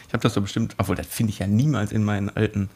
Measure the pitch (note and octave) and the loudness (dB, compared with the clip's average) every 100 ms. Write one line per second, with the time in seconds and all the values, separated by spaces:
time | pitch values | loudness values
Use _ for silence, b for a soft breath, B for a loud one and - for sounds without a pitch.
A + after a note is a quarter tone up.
0 | B A#2 A#2 G#2 G2+ A2+ A2 - F#2+ F2+ | B 0 2 0 -2 -2 -2 -2 -2 -2
1 | E2+ - A2 - G2 G#2+ D3+ A2+ G2+ A2 | -4 -2 -2 0 2 4 4 2 0 0
2 | G#2 G2+ G2+ - G#2+ G2+ G2 | 0 0 -2 0 0 0 -4